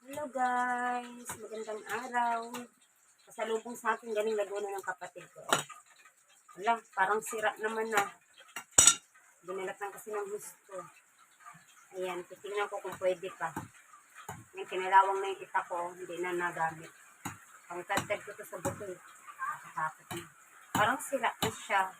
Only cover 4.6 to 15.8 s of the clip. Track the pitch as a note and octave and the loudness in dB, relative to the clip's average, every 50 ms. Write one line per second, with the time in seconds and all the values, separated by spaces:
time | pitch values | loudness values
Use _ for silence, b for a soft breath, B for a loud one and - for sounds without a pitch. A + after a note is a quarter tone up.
4.6 | G#3 G3 G3 G3 F#3+ F#3+ F#3 - F3+ F3+ _ F3+ D#3+ D#3 - D#3 - - - - | -2 -2 -4 -4 -4 -4 -6 -6 -8 -12 _ -14 -16 -16 -18 -16 0 0 0 0
5.6 | - - - - - - - - - - _ _ _ _ - - _ - - E3+ | 0 -4 -12 -16 -18 -20 -20 -20 -20 -20 _ _ _ _ -20 -20 _ -20 -14 -2
6.6 | F#3+ A3+ A#3 A3+ G#3+ - - G3 F#3+ F#3+ G#3 A3 G#3+ - - A3 G#3+ G#3 G3+ - | 2 2 2 2 0 -8 0 0 2 4 4 0 0 -2 -4 0 0 0 0 0
7.6 | G#3+ A3 A3+ A3+ A3 A3+ A3 G3+ G3+ F#3+ - - _ _ - - - - - - | -2 -2 0 0 -2 2 2 2 2 2 -4 -16 _ _ -20 -20 -20 -14 -12 -14
8.6 | - _ - - - - - - _ _ _ - - - _ _ - E3+ F#3 F#3+ | -14 _ 8 10 10 10 8 6 _ _ _ -20 -20 -20 _ _ -10 -8 -6 -4
9.6 | F#3 F#3+ F#3+ - G3+ G3+ F#3+ - - - - - G3+ G3 G3+ G#3 - - - - | -4 -6 -4 -6 -6 -8 -8 -10 -10 -6 -4 -4 -4 -4 -6 -8 -8 -10 -16 -18
10.6 | _ - - - - - - - _ _ _ _ - _ - _ - - - - | _ -14 -12 -12 -12 -14 -18 -20 _ _ _ _ -20 _ -20 _ -20 -20 -20 -20
11.6 | - - - - - - - F#3 F#3 F#3 F3+ F3+ F3 - F#3 - - F#3+ G3+ G#3 | -20 -20 -20 -20 -20 -12 -6 -4 -2 -2 -2 -4 -6 -10 -14 -14 -10 -4 -2 -2
12.6 | G3+ G3+ G3+ G3+ - F#3+ - - F#3+ F#3 F#3 E3+ F3+ F#3 - - E3+ D#3+ D#3 - | -2 -2 -2 -6 -6 -6 -8 0 2 2 2 2 -2 -10 -6 -4 -4 -4 -4 -4
13.6 | - - - - - - - - - - - - - - - - - - - F#3 | -8 -8 -14 -20 -20 -20 -20 -20 -20 -20 -20 -16 -12 -12 -12 -12 -14 -16 -10 -10
14.6 | F#3+ - F#3+ F#3 F#3 F#3 F#3+ F#3+ G3 G3 F#3+ G3 G3 G3 F#3+ - F#3 - - F#3+ | -8 -4 -4 -2 0 10 10 10 10 10 4 0 0 -2 -4 -6 -8 -2 -2 -2
15.6 | F3 - F#3 E3+ | -2 0 -4 -4